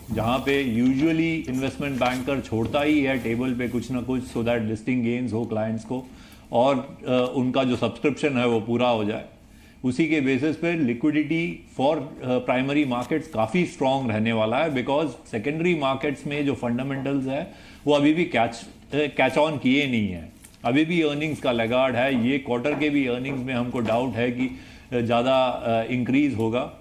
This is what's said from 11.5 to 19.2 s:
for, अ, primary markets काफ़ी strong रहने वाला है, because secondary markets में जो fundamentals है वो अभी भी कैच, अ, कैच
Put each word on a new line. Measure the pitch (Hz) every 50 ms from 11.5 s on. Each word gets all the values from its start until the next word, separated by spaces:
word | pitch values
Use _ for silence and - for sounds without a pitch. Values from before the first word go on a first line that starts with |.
| 165 - - - - -
for, | 131 147 165 151 - - - - 135
अ, | 127 127 123 123 139
primary | 127 127 131 139 143 151 147 131 120
markets | 120 120 - 160 151 - - -
काफ़ी | 110 110 - - 180 170
strong | - - - 143 131 135 135 131 120
रहने | 107 110 110 113 117
वाला | 110 110 110 117
है, | 135 160 165 139
because | 127 123 131 139 151 160 143 123 - - -
secondary | - 113 101 147 151 160 165 180 175
markets | 156 139 135 135 123 - 147 135 - -
में | 156 143 147 143
जो | 139 131
fundamentals | - 127 120 120 123 135 139 135 135 131 139 139 139 131
है | 131 135 147 180 - - - - - - - -
वो | 143 147
अभी | 143 143 151 156
भी | 175 175
कैच, | - - 117 117 117
अ, | - - - - - - - - 131
कैच | 147 151 139 - -